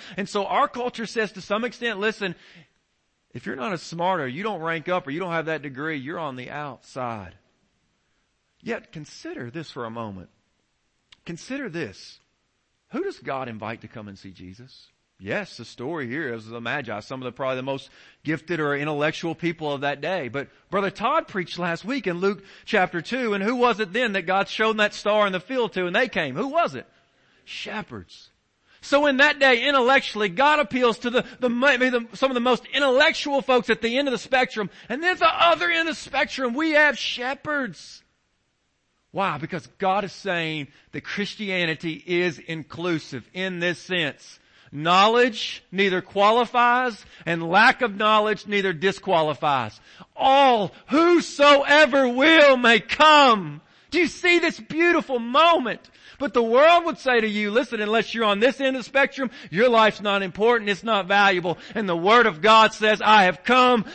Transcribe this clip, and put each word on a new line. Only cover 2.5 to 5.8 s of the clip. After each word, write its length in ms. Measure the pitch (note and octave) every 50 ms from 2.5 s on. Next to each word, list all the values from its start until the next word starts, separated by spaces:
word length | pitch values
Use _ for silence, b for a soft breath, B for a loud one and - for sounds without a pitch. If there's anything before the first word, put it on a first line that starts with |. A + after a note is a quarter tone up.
| b E3+ b b b b _ _ _ _ _ _ _ _ _ _
if 140 | - B2 -
you're 100 | - -
not 180 | C4+ A#3+ A3 F3+
as 100 | D#3 -
smart 360 | - E3 E3+ E3+ F#3 F#3 E3
or 80 | C#3
you 140 | B2+ B2 E3+
don't 200 | G3+ A3 G3+ D#3+
rank 280 | D#3+ E3 E3 E3 - F3+
up 160 | F3+ F3+ F3+
or 60 | C#3
you 80 | C#3+ E3+
don't 140 | F#3+ E3+ E3
have 120 | E3 D3+
that 160 | D#3+ D#3+ D3
degree, 360 | C#3 D3 B2+ B2+